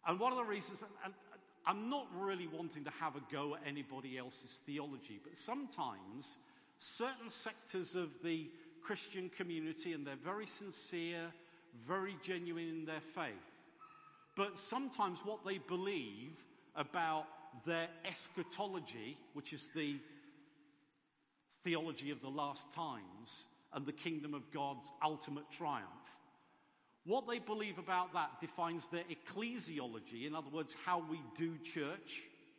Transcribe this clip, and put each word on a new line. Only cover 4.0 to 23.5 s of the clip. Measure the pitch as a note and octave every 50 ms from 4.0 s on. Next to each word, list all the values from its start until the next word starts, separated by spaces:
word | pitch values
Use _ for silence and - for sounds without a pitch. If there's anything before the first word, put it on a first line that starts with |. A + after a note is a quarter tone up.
| C3+ C3+ B2+ B2+
else's | B2+ B2+ - - - B2 - -
theology, | - - C#3+ C#3+ C#3+ C#3+ C#3 A#2+ - - G#2+ G2+
but | - D#3 E3+
sometimes | E3 - - A#3 C#4 C#4+ B3 - - D#3 B2+ G#2+ F#2+ F#2+ G2 G#2 C3 C#3 - - - - - - - - - - -
certain | - - - - A3+ B3 C4 - A#3 A3+
sectors | - - - A3+ G#3 - - - - F#3+ F3+ D#3+ -
of | F3+ F3 D#3+ C#3 A#2+ -
the | E3+ E3 D#3+ D#3 D3+ - - - - - -
Christian | - - G#3 F#3 - - - F#3+ F3+ F3+
community, | - - F#3+ F3 E3+ D#3+ D#3 D#3 D#3 D3+ - F3+
and | E3 D3+ C#3+ C#3
they're | C#3
very | C3+ C#3 E3+ F#3+ G#3 A3
sincere, | - - - G#3 G3 F3 - - - - F3 E3 E3+ F3 E3+ E3 E3+ E3 - - - - - - - -
very | A#2+ A2+ B2 F3 G3 F#3+ G3 G3 D#3
genuine | - F3 F#3 F3 F3 F3 E3 E3 E3+ E3
in | D#3+ D#3+ D#3+
their | D#3 D#3 D#3
faith, | D3+ D#4+ - F#3 E3 C3+ G#2+ F#2 - - - - - - - - - - - - - - - - - - - -
but | G3 G3+ F#3+ -
sometimes | - - A3+ B3+ C#4 C4 - - G#3 F#3+ F3 E3 -
what | G3+ G#3+ G#3 -
they | F#3+ G3 F#3+
believe | - - F3 F3+ F#3 G3 G3+ E3+ C3 A2 G2+ G#2 A#2+ C#3+ D#3+ - - - - - - - -
about | D#3 D3+ D3+ - F3+ E3+ D#3+ D#3+ D#3 D#3 D#3+ - - - - - B2+ -
their | D#3+ E3+ E3 E3 E3+ - - -
eschatology, | F#3+ E3+ - - - - F#3 E3 - - - G3+ G3+ F#3+ F3+ D3+ B2 G#2+ A#2+ G#2+ A#2 D3 - - - -
which | D3 C#3+ -
is | D#3 C#3 - -
the | - D#3+ D3+ D3 C#3+ C#3 - - - - - - - - - - - - - - - _ _ _ _ _ _ _ _ _ _ _ _ _ _ _ - - -
theology | F3+ E3 D#3+ D#3+ E3 D3 - C#3 C#3+
of | D3 A#2+
the | C3+ C3+
last | C3+ D3 D3 C#3+ C#3 - - -
times | - E3 E3 D#3 C3 A2+ G2 F2+ F2+ G2+ A#2 - - - - -